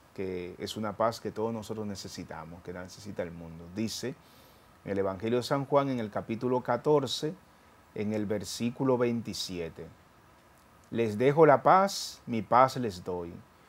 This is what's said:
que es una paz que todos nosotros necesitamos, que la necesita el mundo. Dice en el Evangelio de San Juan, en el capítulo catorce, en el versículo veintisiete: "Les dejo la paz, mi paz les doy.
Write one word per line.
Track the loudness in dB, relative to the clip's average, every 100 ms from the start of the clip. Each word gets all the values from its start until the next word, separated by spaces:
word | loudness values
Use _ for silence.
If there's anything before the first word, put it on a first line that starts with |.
| _
que | -8 -6 -6 -8 -8
es | -8 -6
una | -6 0
paz | 0 0
que | -6
todos | -4 -4
nosotros | -4 -8 -8 -8
necesitamos, | -8 -12 -12 -12 -12 -14 -16
que | -14
la | -12
necesita | -12 -14 -12 -8
el | -8
mundo. | -8 -14 -14 -12
Dice | -6 -4 -4 -8 -10 -16 -20 -20 -20 -20 -14
en | -6
el | -2
Evangelio | -2 -2 0 0
de |
San | 0 -2 2
Juan, | 2 2
en | -2
el | -4
capítulo | -6 -6 -4 0 0
catorce, | 0 0 2 2 2 -4 -6 -8 _ _ _ -20 _
en | -6 -2
el | -2 -2
versículo | -4 -4 -4 -4 0 2 4
veintisiete: | 2 0 -4 -8 -6 -6 -8 -10 -16 -18 -20 _ -20 -20 -20 _ _ -20 -8
"Les | -2 0 2
dejo | 4 8 8
la | 8
paz, | 8 6 6 0 -10 -12 -6
mi | -4
paz | 4 6 6 4
les | -6 -6
doy. | -6 -6 -6 -12 -18 -20